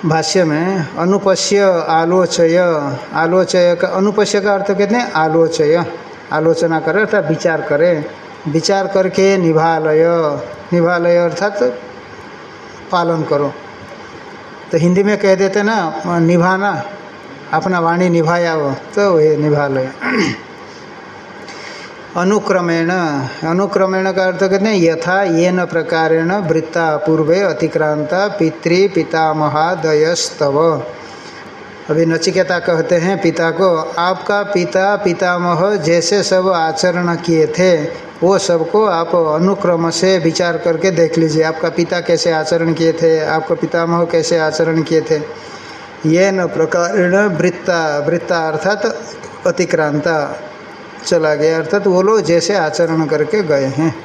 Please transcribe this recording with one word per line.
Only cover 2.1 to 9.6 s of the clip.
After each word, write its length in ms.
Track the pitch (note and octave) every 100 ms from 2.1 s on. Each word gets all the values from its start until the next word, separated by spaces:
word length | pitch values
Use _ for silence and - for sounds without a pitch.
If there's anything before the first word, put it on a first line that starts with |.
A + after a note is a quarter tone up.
| F#3 E3+ - E3 E3+ F3 D#3 C#3+ C3+ -
आलोचय 600 | D3+ E3 F#3 F3+ F3+ F3
का, 140 | F3 F3+
अनुपश्य 520 | F3+ G3+ G#3 G3 G#3
का 140 | G3+
अर्थ 120 | G3 G3
कहते 280 | G3 G3+
हैं 180 | A#3+ A#3+
आलोचय, 760 | D#3+ D#3 E3 D#3+ E3 D3+ E3+ E3+ - - - -
आलोचना 480 | D#3 D#3+ D#3+ E3 D#3+
करें 200 | D#3 F3+
अर्थात 260 | G#3+ G#3 D3+
विचार 340 | D#3+ F3 D#3
करें, 440 | - D3 F3+ D#3+ D3+ - - - D#3+
विचार 380 | D#3 D#3+ G3 F#3+
करके 500 | G3 F#3 F3 G3 G3
निभालय, 680 | E3+ D#3+